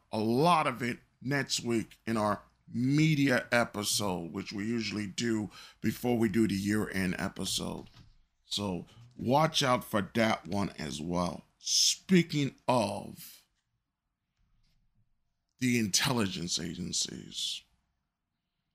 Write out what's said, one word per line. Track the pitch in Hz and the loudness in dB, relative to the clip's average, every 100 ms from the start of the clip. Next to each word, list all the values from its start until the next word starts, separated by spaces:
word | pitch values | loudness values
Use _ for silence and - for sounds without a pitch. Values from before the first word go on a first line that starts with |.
| _ | _
a | 107 | -2
lot | 110 120 165 165 143 | 2 4 6 4 2
of | 120 | -2
it | 123 117 _ _ | -4 -6 _ _
next | 120 139 131 - | -2 -2 0 -4
week | 120 117 - - - | 0 0 0 -8 -4
in | 113 | 0
our | 107 101 - _ - | 2 0 -4 _ -8
media | 113 127 147 160 143 139 123 - | -2 2 4 4 4 4 2 2
episode, | 120 120 104 104 117 104 90 85 | 2 2 -2 -2 -2 0 -2 -4
which | 98 92 | -8 -8
we | 92 | -6
usually | 107 120 104 101 104 | -4 -4 -4 -4 -6
do | - 117 110 101 - - - | -2 0 0 -2 -8 -20 -4
before | 98 - 123 120 | -4 -2 0 2
we | 113 | 2
do | 113 107 | 4 2
the | |
year-end | 98 101 107 98 95 92 - | 2 0 0 0 0 0 -2
episode. | 95 - 98 - 90 82 - - - - _ _ | -4 -4 -4 -4 -4 -8 -12 -20 -20 -20 _ _
So | _ - 101 87 - - - - | _ -4 -2 -4 -8 -18 -20 -6
watch | 107 139 160 - | 2 4 4 4
out | 135 123 | 2 2
for | - 107 95 | 2 -2 0
that | 117 110 - 80 | 2 2 2 -2
one | 101 95 - | -2 -2 -4
as | 73 71 | -8 -6
well. | 82 87 87 73 - _ | -4 -2 -2 -4 -14 _
Speaking | - - - - - 185 165 147 139 - - | -2 2 2 2 4 4 4 0 -2 -4 0
of | 127 101 101 - - - - _ _ _ _ _ _ _ _ _ _ _ _ _ _ _ _ _ _ _ _ _ _ | 0 0 -4 -10 -14 -18 -20 _ _ _ _ _ _ _ _ _ _ _ _ _ _ _ _ _ _ _ _ _ _
the | 127 120 | -2 0
intelligence | 107 - - 120 95 92 85 - | 0 0 0 0 -2 -4 -6 -4
agencies, | 87 85 87 - - - - - - - - _ _ _ _ _ _ _ _ _ _ | -6 -8 -6 -4 -4 -8 -12 -10 -8 -8 -12 _ _ _ _ _ _ _ _ _ _